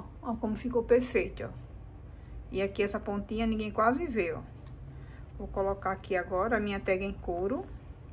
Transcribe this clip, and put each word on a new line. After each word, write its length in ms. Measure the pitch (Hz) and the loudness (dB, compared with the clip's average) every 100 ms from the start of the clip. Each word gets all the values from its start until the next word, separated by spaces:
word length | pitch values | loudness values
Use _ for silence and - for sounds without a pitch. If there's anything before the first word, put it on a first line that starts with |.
| - - | -6 -8
Ó 140 | - 226 | -4 -2
como 200 | 220 214 | 0 0
ficou 280 | 247 247 | 0 2
perfeito, 600 | 233 247 247 202 - - | 6 6 6 2 2 -2
ó. 60 | 117 - - - - - - - - - - | -8 -8 -12 -14 -14 -14 -14 -14 -12 -12 -6
E 100 | 185 | 0
aqui 200 | 196 196 | 0 2
essa 180 | 202 208 | 2 2
pontinha 460 | - 202 202 220 226 | -2 -2 -2 0 2
ninguém 260 | 220 214 | 2 0
quase 340 | 208 220 277 339 | 4 6 6 2
vê, 260 | 220 170 | 2 2
ó. 100 | - - - - - - - - - - - | 0 -8 -12 -14 -12 -12 -12 -12 -12 -12 -10
Vou 100 | 202 | -4
colocar 440 | - 196 196 190 | 0 2 2 -2
aqui 240 | 190 - 185 | -2 0 0
agora 420 | 185 185 220 226 | 2 2 4 2
a 20 | |
minha 200 | 208 196 | 2 0
tag 240 | - 185 | 2 2
em 100 | 196 | 2
couro. 520 | 202 - 175 196 285 392 - - - - | -4 -4 0 0 0 -4 -10 -12 -14 -14